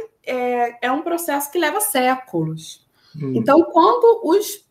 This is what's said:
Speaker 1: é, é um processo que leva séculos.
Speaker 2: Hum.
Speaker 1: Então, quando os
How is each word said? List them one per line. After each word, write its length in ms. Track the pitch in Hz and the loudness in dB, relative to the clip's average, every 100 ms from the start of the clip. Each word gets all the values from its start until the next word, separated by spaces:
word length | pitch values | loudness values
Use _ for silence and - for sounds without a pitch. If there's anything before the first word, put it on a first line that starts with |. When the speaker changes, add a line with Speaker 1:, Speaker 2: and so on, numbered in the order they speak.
| 440 _ - | -6 _ -8
Speaker 1:
é, 600 | 254 247 247 240 240 247 | -4 -2 -2 -2 -2 -4
é 20 | |
um 120 | 277 | -2
processo 460 | 330 339 330 285 285 | -2 -4 -4 -6 -4
que 60 | 359 | -2
leva 200 | 311 359 | -2 -2
séculos. 1040 | - 262 254 254 - 170 160 160 - - _ _ _ | -2 0 0 0 -4 -4 -4 -6 -14 -20 _ _ _
Speaker 2:
Hum. 200 | 151 139 131 | -10 -4 0
Speaker 1:
Então, 260 | 226 302 | 4 4
quando 580 | 339 339 381 480 466 453 | 4 4 4 4 4 4
os 420 | 294 392 415 - _ | 2 0 0 -10 _